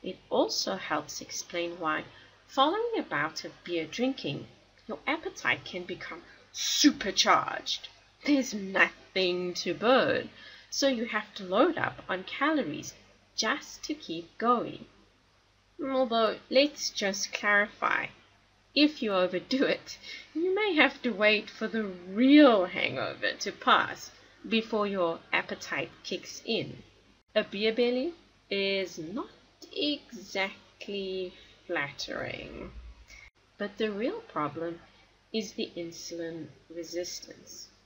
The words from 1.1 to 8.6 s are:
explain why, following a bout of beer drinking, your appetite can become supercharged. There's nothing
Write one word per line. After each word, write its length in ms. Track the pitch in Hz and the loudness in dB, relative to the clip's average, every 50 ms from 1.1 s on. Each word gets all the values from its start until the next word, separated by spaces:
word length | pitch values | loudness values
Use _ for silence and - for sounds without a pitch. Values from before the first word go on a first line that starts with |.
| - - | -12 -14
explain 580 | - - - - - - - 175 170 170 170 180 | -12 -10 -10 -10 -10 -8 -6 -6 -4 -4 -6 -4
why, 260 | 175 156 156 156 160 - - - - - - _ _ | -4 -2 -2 -2 -4 -10 -16 -20 -20 -20 -20 _ _
following 460 | _ - - 269 302 349 427 466 480 453 | _ 2 4 4 4 4 0 -2 0 -2
a 60 | 392 262 | -2 -2
bout 420 | - - 143 147 160 - - - | -2 -2 -2 -2 -2 -4 -8 -12
of 80 | 165 - - - | -12 -14 -14 -8
beer 200 | - 175 165 160 | -4 -4 -4 -4
drinking, 640 | 156 - - 240 262 269 - - 160 139 - - - - - _ _ _ _ _ | -4 -4 -2 -2 -2 -2 -2 -6 -6 -6 -6 -10 -14 -18 -20 _ _ _ _ _
your 120 | - 220 - - | -12 -12 -8 -4
appetite 600 | - 285 330 - 381 381 - - - 120 - - | -4 -4 -4 -4 -10 -10 -4 -2 -2 -2 -2 -4
can 160 | - - 185 180 | -10 -10 -10 -8
become 400 | 180 180 165 - - 165 170 - - - - - _ _ | -8 -10 -10 -10 -12 -12 -14 -14 -20 -20 -20 -20 _ _
supercharged. 1400 | - - - - - - 294 - - - 202 180 - - 208 175 143 - - - - - - - - - - - - _ _ _ _ - | -6 -2 -2 2 6 6 6 6 4 -4 -4 2 2 6 6 6 6 6 0 -6 -6 -4 -6 -6 -6 -6 -14 -20 -20 _ _ _ _ 2
There's 300 | - 294 277 254 - - | 4 4 4 4 0 -4
nothing 960 | 214 | -6